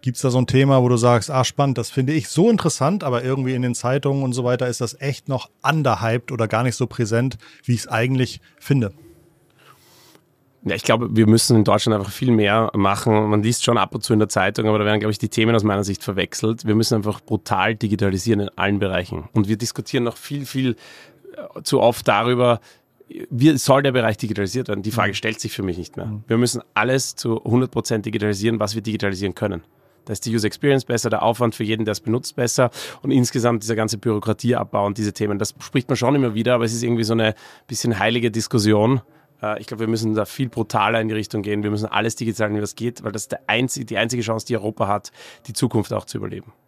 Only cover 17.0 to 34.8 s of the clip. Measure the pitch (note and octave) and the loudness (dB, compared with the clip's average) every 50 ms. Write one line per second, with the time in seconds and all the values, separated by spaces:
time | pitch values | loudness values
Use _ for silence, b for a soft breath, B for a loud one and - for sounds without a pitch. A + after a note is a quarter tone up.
17 | G2 G#2+ G2+ - _ - A2+ G2+ _ - G#2 F#2+ F#2+ G#2+ A#2 G#2+ - G#2 G#2 F#2+ | 0 -2 -4 -6 _ -4 -4 -4 _ -2 0 0 2 0 0 -2 -2 -2 0 0
18 | G#2+ G2 F#2+ F#2+ - A2+ A2 G2+ G2+ F#2+ _ - F#2 G2 G#2 G2 G2+ F#2+ F#2 F2+ | 0 0 0 0 0 0 0 0 0 -4 _ -2 0 0 2 0 0 -2 -2 -4
19 | F2 - F2+ E2+ E2 - - A2+ G2+ F#2+ A2 G#2 A#2+ A2+ - - G#2 - - C3 | -4 -4 -8 -10 -10 -2 0 0 2 2 0 -2 -2 -6 -6 -8 -10 -4 -4 -2
20 | A#2+ A#2+ A2+ - - - C#3+ C#3+ C#3 - - C3 C3 B2+ A2+ B B B B B | -2 -2 -4 -8 -12 -10 -8 -8 -8 -6 -4 -2 -2 -2 -2 B B B B B
21 | B B B B B - - - - - - - - - C#3+ C3 G#2 A#2 A#2 - | B B B B B -18 -16 -16 -16 -14 -14 -10 -6 0 2 4 4 4 2 2
22 | - - G#2+ G2+ A2+ A#2+ B2 A#2+ B2 B2 A#2 A2 b b b b b b _ _ | 0 2 2 2 2 2 2 2 4 2 2 0 b b b b b b _ _
23 | - _ - - - - - A#2 C3 D#3 D3+ B2+ - - C3 C#3 C#3+ C#3 B2 B2+ | -20 _ -16 -16 -12 -8 -2 4 4 4 4 4 4 4 4 6 4 2 2 2
24 | A2+ A2 G#2 - - G#2+ G#2+ G#2 G2+ F#2 G2 B2+ C3 - G#2 G2+ F#2+ A2 G#2 A#2 | 2 2 0 -2 -4 -6 -2 -2 -2 -2 -2 -6 -4 -4 -6 -4 -4 -4 0 0
25 | F#2 G2+ G2 - - A2+ A2 - - A2 - - G2 F#2+ E2+ F2+ F2 - - - | 0 0 0 -2 -4 -4 -4 -4 -8 -10 -6 -4 -4 -4 -4 -6 -8 -10 -10 -10
26 | F#2+ A2 G#2+ G#2 A2 - A2+ A#2 B2 A#2+ - A#2+ - _ _ - A2 A#2+ C3 C3+ | -8 -8 -10 -10 -4 0 2 2 2 2 0 -4 -10 _ _ 0 2 2 2 0
27 | B2+ - - - - A#2+ A2+ A2 - - A2 B2 C3 B2+ - A#2 G#2+ - A#2+ G#2+ | 0 -4 -10 -6 -2 -2 -2 -2 0 2 2 2 2 0 -2 -6 -4 -2 -4 -4
28 | G2+ A#2 G#2 A2 G#2 G#2+ G2+ F#2+ G2+ A2+ A2+ A2 G#2+ G2+ G#2+ A2+ G2+ A2+ G#2+ G2+ | -4 -4 -4 -2 -2 -2 -2 0 0 -2 0 0 -2 -4 -4 -6 -6 -4 -4 -2
29 | - G2+ G2 F2+ G2+ F#2+ F2 - G#2+ G2+ F#2 E2+ - b b b b b b b | -2 -2 -2 -2 -4 -4 -4 -2 -4 -4 -4 -6 -10 b b b b b b b
30 | b - G#2 - - A#2 A2 A#2 G#2 G#2 - - - C#3+ C3+ C3+ - - B2 A2+ | b -10 -10 -8 -4 -2 -2 0 0 -2 -4 0 2 2 2 2 2 0 -2 -2
31 | - A#2 A2 G#2+ - A2+ A#2 A2+ B2 A#2 - - A#2 G#2 A2 A2 A2+ G#2 G#2 - | 0 0 -2 2 2 0 2 2 0 -2 0 -2 -4 -2 -2 -2 0 -2 -2 -4
32 | _ A2+ A2 B2+ - - - - B2 A#2 - - C3 A#2 B B B B B B | _ -2 -2 -2 -2 -6 -4 -4 -2 -2 2 2 2 2 B B B B B B
33 | - - C#3 C3 B2 A#2 - B2+ A2+ A#2+ A#2 A2 G#2 G#2+ A2+ G#2+ A2 G#2+ A#2 G2+ | -4 2 2 4 2 2 0 0 0 0 0 0 -2 -2 -2 -2 0 -2 -4 -4
34 | - A#2 G#2+ G#2 - A2 G#2+ - - A#2 A#2+ A#2 G#2+ - - G#2 | -2 -2 -2 0 0 -2 -4 -2 0 0 0 0 -2 -2 -2 -2